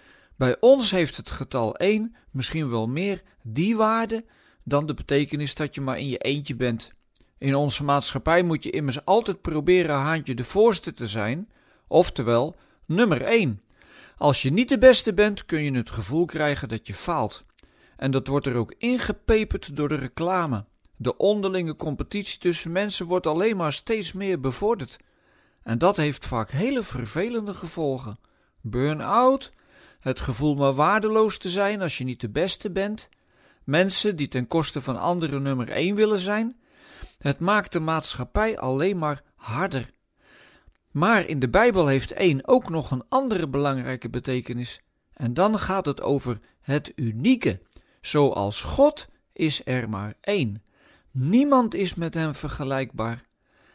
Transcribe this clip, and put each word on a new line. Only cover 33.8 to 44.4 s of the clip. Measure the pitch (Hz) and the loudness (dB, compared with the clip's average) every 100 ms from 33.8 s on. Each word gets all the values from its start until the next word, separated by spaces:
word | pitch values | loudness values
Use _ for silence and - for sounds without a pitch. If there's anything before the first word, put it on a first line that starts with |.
| 190 - 208 170 | 4 2 0 -2
die | 139 | -2
ten | 127 123 | -4 -2
koste | 165 147 147 | -2 -2 -4
van | 135 131 | -6 -4
anderen | 170 175 160 139 | -2 -2 -2 -2
nummer | 139 131 117 | -2 -2 -2
één | - 175 208 | -2 0 2
willen | 214 202 | 2 2
zijn. | 185 214 226 - _ _ - - - - | -2 -2 -4 -8 _ _ -20 -20 -20 -6
Het | 143 139 | -4 -2
maakt | 175 208 - | 0 0 0
de | 175 | -4
maatschappij | 160 160 151 - 127 208 220 214 | -2 -2 -2 -6 -4 0 0 -2
alleen | 131 135 180 185 | -2 0 0 0
maar | 151 143 _ _ | -2 -4 _ _
harder. | - 123 185 135 - _ _ _ _ - - _ _ _ _ | -8 -4 -2 -4 -8 _ _ _ _ -20 -20 _ _ _ _
Maar | 143 185 220 165 | 0 2 2 2
in | 147 | -2
de | 123 | 2
Bijbel | 175 240 190 147 | 4 4 4 4
heeft | 135 - | 2 0
één | - 190 135 - | 2 2 2 4
ook | 254 208 | 2 2
nog | 165 131 | -6 -4
een | 127 - | -6 0
andere | 262 262 196 156 | 0 0 -2 -2
belangrijke | 139 143 131 123 127 117 | 0 0 -2 -6 -8 -8
betekenis. | 120 135 127 | -8 -4 -4